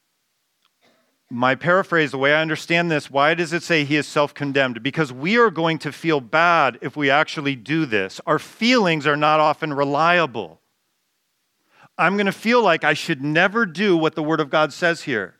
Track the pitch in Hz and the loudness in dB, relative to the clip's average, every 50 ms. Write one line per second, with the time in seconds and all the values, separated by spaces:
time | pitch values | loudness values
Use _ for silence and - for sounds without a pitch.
0 | _ _ _ _ _ _ _ _ _ _ _ _ _ _ _ _ _ _ _ _ | _ _ _ _ _ _ _ _ _ _ _ _ _ _ _ _ _ _ _ _
1 | _ _ _ _ _ _ 127 120 123 127 131 127 135 165 180 190 185 - 170 165 | _ _ _ _ _ _ -4 0 0 0 0 0 0 2 2 2 0 0 0 0
2 | 156 135 131 135 135 143 151 156 160 160 156 - - - 170 170 175 175 160 147 | 0 0 -2 0 2 2 2 2 2 -2 -4 -6 -4 -2 0 0 0 0 -2 -2
3 | - - 131 139 143 156 170 170 175 143 165 170 - - 170 156 143 135 151 151 | -4 -2 0 2 2 2 2 0 -2 -4 -4 -6 -2 0 0 0 0 0 0 -2
4 | 135 - - 156 147 139 - - 143 143 131 139 135 127 117 117 113 135 - 160 | -2 -2 0 -2 -2 -2 -2 -6 -6 -2 0 0 0 0 -2 -4 -6 -6 -2 -2
5 | 160 143 127 127 139 180 220 240 233 214 156 165 165 165 160 147 - 147 131 - | -4 -4 -4 -6 -4 0 2 4 2 2 2 -2 -2 -2 -2 -2 -6 -10 -12 -6
6 | - 165 156 139 123 107 - 160 170 175 170 165 143 127 113 - 175 143 - 147 | -2 -2 -2 -2 -2 -2 0 2 4 4 4 4 2 2 0 -4 -10 -10 -6 -2
7 | 147 139 135 151 156 - - 165 143 139 139 123 101 - 151 165 156 131 110 101 | 0 2 2 2 2 0 -4 -6 -4 -4 -6 -6 -6 -4 -2 -2 0 0 0 -2
8 | 95 95 - - - 175 151 147 - - - - 220 240 262 247 202 175 160 151 | -2 -4 -8 -10 -4 -2 -2 -2 -4 -10 -8 -2 0 2 2 4 4 2 0 0
9 | 135 151 143 147 151 156 156 156 151 151 147 - 160 156 143 139 143 139 143 143 | 0 0 0 2 2 2 4 4 2 2 0 -2 -6 -6 -2 -2 -2 -2 0 0
10 | 160 170 175 175 165 135 113 117 95 78 82 _ _ _ _ _ _ _ _ _ | 2 2 2 2 0 -2 -4 -8 -10 -10 -14 _ _ _ _ _ _ _ _ _
11 | _ _ _ _ _ _ _ _ _ _ _ _ _ _ _ _ - _ _ - | _ _ _ _ _ _ _ _ _ _ _ _ _ _ _ _ -20 _ _ 0
12 | 160 175 196 202 202 196 - - - 220 240 247 226 185 160 156 160 151 156 - | 0 0 2 2 0 -2 -2 -2 0 2 2 4 4 4 2 2 2 0 0 0
13 | - - 165 131 135 147 151 165 185 202 196 233 233 180 143 165 214 208 175 165 | -2 -4 -4 -4 -2 0 2 2 2 2 2 -2 -2 -2 -2 -2 0 2 2 2
14 | 156 156 - 165 151 151 160 151 151 131 170 160 156 147 - - 180 170 170 - | 2 0 -2 -2 -2 -2 0 -2 -2 0 0 0 0 0 -2 -2 -2 -2 -2 -2
15 | - 151 127 107 95 85 - | -4 -4 -4 -4 -4 -8 -12